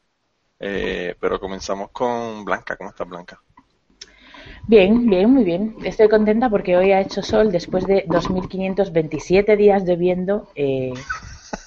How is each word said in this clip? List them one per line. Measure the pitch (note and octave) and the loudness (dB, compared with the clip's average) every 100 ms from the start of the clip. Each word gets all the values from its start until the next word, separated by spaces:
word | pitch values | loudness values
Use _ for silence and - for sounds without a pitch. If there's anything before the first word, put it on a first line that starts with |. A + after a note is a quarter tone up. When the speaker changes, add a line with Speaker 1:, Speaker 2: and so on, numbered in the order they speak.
| _ _ _ _ _ _ | _ _ _ _ _ _
Speaker 1:
eh, | G2 G2 G2 F#2 F2+ - | -8 -6 -6 -6 -8 -6
pero | F#2 F#2+ | -4 -4
comenzamos | F#2+ F#2+ - G2 G2+ | -6 -10 -8 -8 -8
con | - B2 A#2+ A#2 G#2+ | -6 -4 -4 -6 -10
Blanca. | G2 F#2+ - F2 | -6 -6 -6 -10
¿Cómo | F#2+ | -10
estás, | - F#2 | -12 -12
Blanca? | F2 F2 - _ _ _ _ _ _ - _ - - - - - | -12 -16 -20 _ _ _ _ _ _ -20 _ -20 -20 -20 -16 4
Speaker 2:
Bien, | A3 F#3 A#3+ A#3+ | 6 6 4 4
bien, | F#3 G#3 | 4 4
muy | C#4 | 4
bien. | F#3+ E3+ A3 - | 4 0 -4 -6
Estoy | F#3+ F3+ G#3+ | -8 2 4
contenta | G#3+ G#3+ A3 B3 | 4 2 2 2
porque | G3+ F#3+ F3+ | 0 2 2
hoy | F#3+ | 4
ha | F#3+ | 2
hecho | F#3+ G3 | 0 -4
sol | - G#3+ G#3+ | -2 0 2
después | F3 - F#3 F#3 | 0 -2 -4 0
de | G3 E3 | 0 2
dos | E3+ E3 | -2 -2
mil | F#3 F3+ | -4 -4
quinientos | F#3 F#3+ F#3+ F#3+ | -6 -6 -2 -2
veintisiete | E3 D#3 D3+ - F#3 G#3 G#3 | 0 -2 -6 0 2 4 4
días | G#3 G3 F3+ | 4 4 2
lloviendo. | F3 F3+ F3+ F#3 G#3 - - | 0 0 0 -2 -4 -6 -6
Eh, | C#3 C3+ B2+ B2+ - - - - - - | -2 -2 -4 -8 -12 -14 -14 -20 -14 -14